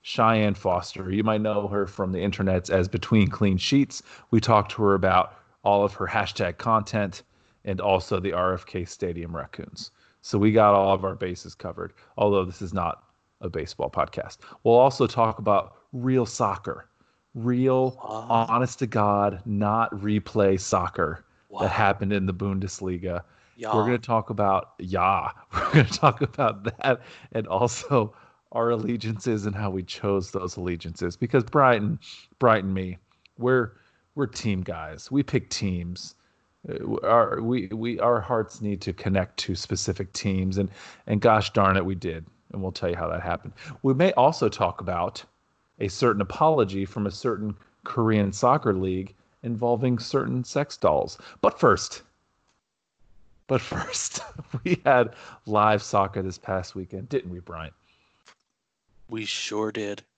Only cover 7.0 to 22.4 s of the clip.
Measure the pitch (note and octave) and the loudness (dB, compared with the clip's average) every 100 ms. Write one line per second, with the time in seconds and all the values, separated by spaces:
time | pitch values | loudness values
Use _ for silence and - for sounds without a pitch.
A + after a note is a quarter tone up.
7 | G2+ F2+ _ _ _ _ G2+ F#2+ G2 F#2+ | -4 -6 _ _ _ _ -8 2 4 4
8 | - G2 F#2 E2+ F#2 F#2 - F#2+ F2 - | 4 -2 0 0 0 0 -6 -8 -8 -6
9 | F#2 E2+ E2+ E2 C2+ - - - - _ | -6 -6 -8 -10 -10 -14 -14 -16 -18 _
10 | _ _ - G#2 G#2+ G#2+ G#2 G2+ G2 G2 | _ _ -4 2 6 8 8 8 6 2
11 | F#2+ F#2+ F#2 F2+ F#2 - F2+ F2 F2 _ | 0 -4 -6 -8 -12 -14 -14 -10 -12 _
12 | _ - G#2 G2+ F#2 E2+ F#2 F#2+ E2+ - | _ 0 2 2 0 -6 -6 -4 -4 -6
13 | _ _ _ _ F2+ D#2+ D2 - - - | _ _ _ _ -8 -8 -8 -6 -4 -2
14 | D2 - - - - - A2+ A#2 C3+ C3 | -2 -4 -10 -14 -20 -2 6 8 6 4
15 | A#2+ - A2+ A2 G#2+ G2+ F#2 _ _ B2+ | 0 2 0 0 2 2 0 _ _ -6
16 | B2+ C3 A#2 - G#2+ F#2+ - - - _ | 0 0 0 -2 -2 -2 -8 -12 -14 _
17 | _ _ _ A#2+ A#2 B2 C3 C3 C3 C3 | _ _ _ -6 -2 2 2 2 0 -4
18 | A2 A2 A2+ A2+ A2+ A#2 B2+ - A#2+ A2 | -12 -12 0 0 2 0 0 -4 -2 2
19 | G#2 G2+ G2+ G2 A2+ G2+ G#2 A2 A2+ G2+ | 2 4 2 -2 -6 -2 0 0 0 -2
20 | G#2 G#2 - A2+ G2 F#2+ - F#2+ F2+ - | -2 -2 0 2 4 2 0 0 0 -2
21 | D#2+ E2+ _ _ _ - G2+ G2 G2+ G2+ | -4 -4 _ _ _ -4 -2 2 2 2
22 | G2 G2+ F#2+ F2+ | -2 0 -2 -2